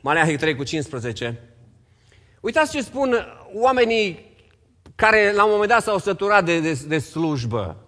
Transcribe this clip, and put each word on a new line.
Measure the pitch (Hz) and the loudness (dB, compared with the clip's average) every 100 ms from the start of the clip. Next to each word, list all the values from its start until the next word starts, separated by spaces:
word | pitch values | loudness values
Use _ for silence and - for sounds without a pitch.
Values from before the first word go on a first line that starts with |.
Maleahi | 139 156 160 147 | 0 2 2 2
trei | 160 135 | -2 -2
cu | |
cincisprezece. | 139 160 135 131 120 110 120 117 - _ - _ _ _ _ _ _ _ | -4 -6 -6 -8 -8 -6 -8 -8 -16 _ -20 _ _ _ _ _ _ _
Uitați | - 269 302 | -4 0 0
ce | 294 | -2
spun | 247 247 269 240 151 - - | -6 -2 0 0 -2 -16 -14
oamenii | 196 247 254 233 226 208 160 - _ _ _ _ _ - | 0 0 2 2 2 0 -4 -18 _ _ _ _ _ -20
care | - 220 220 208 | 0 4 4 4
la | 208 | 4
un | 214 | 2
moment | 208 208 | 2 2
dat | 233 | 2
s-au | 214 202 | 2 -2
săturat | 202 190 196 208 | -2 -4 2 2
de, | 175 170 | 4 0
de, | 160 147 139 | -2 -4 -4
de | 156 | -4
slujbă. | 131 - 160 147 117 113 90 76 | -4 -4 -4 -4 -4 -6 -6 -10